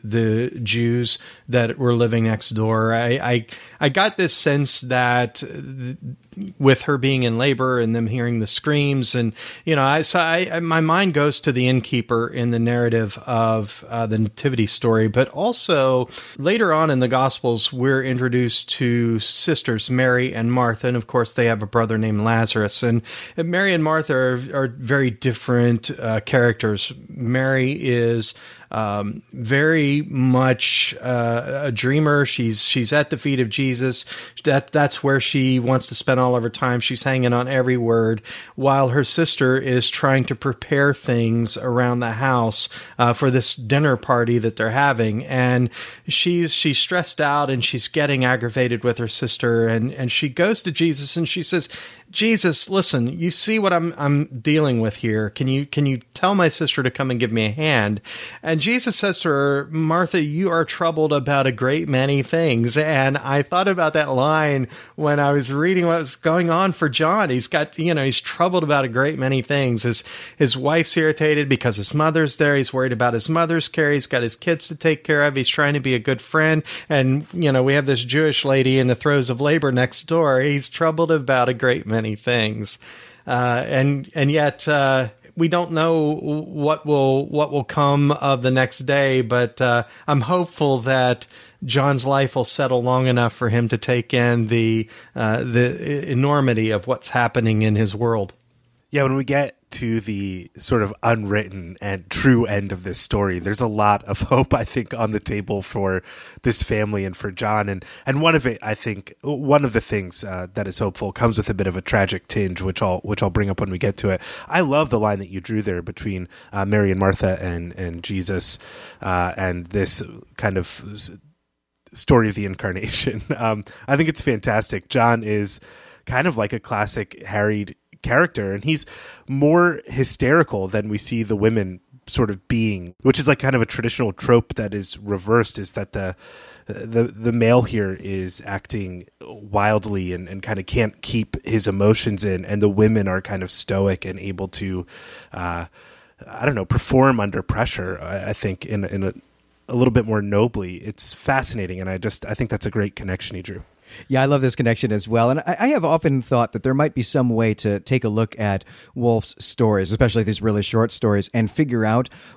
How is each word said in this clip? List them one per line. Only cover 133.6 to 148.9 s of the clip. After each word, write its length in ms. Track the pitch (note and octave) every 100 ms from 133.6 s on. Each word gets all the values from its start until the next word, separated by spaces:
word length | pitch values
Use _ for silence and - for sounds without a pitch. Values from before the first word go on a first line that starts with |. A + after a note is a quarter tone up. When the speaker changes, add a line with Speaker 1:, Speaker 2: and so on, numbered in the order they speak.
Speaker 2:
a 40 | A2+
traditional 460 | - A#2 - A2+
trope 440 | - - A#2+ - -
that 180 | G#2
is 240 | G#2 F#2+ -
reversed, 640 | G#2 G2+ F#2+ A#2 A2 -
is 140 | F#2+
that 200 | - G2
the, 220 | G#2 F#2 F#2 - - - - -
the, 380 | G2 A2+ A#2 A#2+ G#2
the 160 | A2+
male 300 | A#2 A2+ B2
here 320 | A2+ A#2 G2 F#2+
is 420 | G2 F#2+ F#2 - -
acting 640 | G2 - A2+ F#2+ F2+ F2 _
wildly 920 | - A2+ G#2 G2+ G#2 G#2+ G#2 G2+ F2+
and, 140 | F2+ F#2
and 140 | G2
kind 180 | G#2 G2+
of 60 | F#2
can't 360 | B2 A2 -
keep 420 | - A#2 G#2+ - -
his 220 | A2 G2+
emotions 580 | G2 G#2 A2 - G2 G#2
in, 180 | F#2 F#2
and 160 | G#2
the 80 | G#2
women 380 | G2 G#2+ A2 G2
are 140 | F#2
kind 220 | - G2
of 80 | F#2
stoic 540 | - - G2 G2 F#2 F#2+
and 140 | F#2+
able 280 | G2 F#2 F#2+
to, 380 | - G2 F#2 E2 - - - -
uh, 320 | F#2 F2 E2+ E2 - - - _ _ -
I 180 | A2+ B2+
don't 100 | A#2+
know, 100 | F#2+
perform 540 | - - C3+ C3+ A#2+
under 220 | G2+ F#2+
pressure, 580 | - G#2+ A#2 - F#2 F#2
I, 300 | D#2+ F#2+ A2
I 20 |
think, 320 | G#2 G#2 F#2 -
in, 180 | G#2
in 180 | F#2+